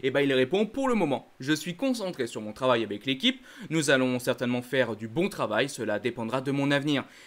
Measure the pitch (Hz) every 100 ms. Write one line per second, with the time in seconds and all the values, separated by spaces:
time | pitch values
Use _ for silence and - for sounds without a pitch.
0 | 135 139 143 131 127 190 214 269 262 226
1 | 156 120 - - 131 151 175 175 269 233
2 | 185 165 117 123 107 104 131 120 104 104
3 | 131 131 240 262 - - 196 160 147 135
4 | 127 123 131 123 123 123 123 135 117 101
5 | 110 120 196 180 117 107 139 - 107 104
6 | 120 117 113 131 131 139 139 143 143 139
7 | - -